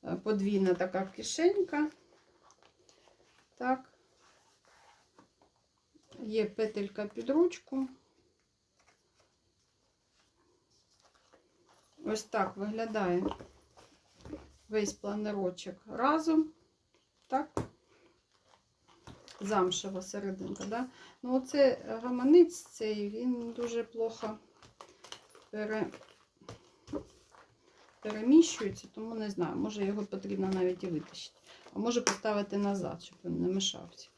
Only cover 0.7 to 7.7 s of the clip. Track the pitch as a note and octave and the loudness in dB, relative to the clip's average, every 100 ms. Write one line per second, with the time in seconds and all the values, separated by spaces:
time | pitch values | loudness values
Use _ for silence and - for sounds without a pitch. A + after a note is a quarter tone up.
0.7 | B3+ F#3 - - - - - E4+ G#4 F4 | 2 0 -2 -4 -8 -8 2 2 2 0
1.7 | D4 D4+ - _ - _ _ - _ - | 0 -2 -4 _ -20 _ _ -20 _ -20
2.7 | _ _ _ _ _ _ _ _ _ B3 | _ _ _ _ _ _ _ _ _ -2
3.7 | C4 - _ _ _ - _ _ _ _ | -2 -4 _ _ _ -20 _ _ _ _
4.7 | - - - _ - - _ _ _ _ | -20 -20 -20 _ -20 -20 _ _ _ _
5.7 | _ _ - _ - A3 A3 G3 - A3 | _ _ -20 _ -12 -4 -2 -2 0 -2
6.7 | G#3+ G3 - G#3 - A#3 D4 F4 - - | -2 -6 -6 -8 -8 0 4 4 2 -8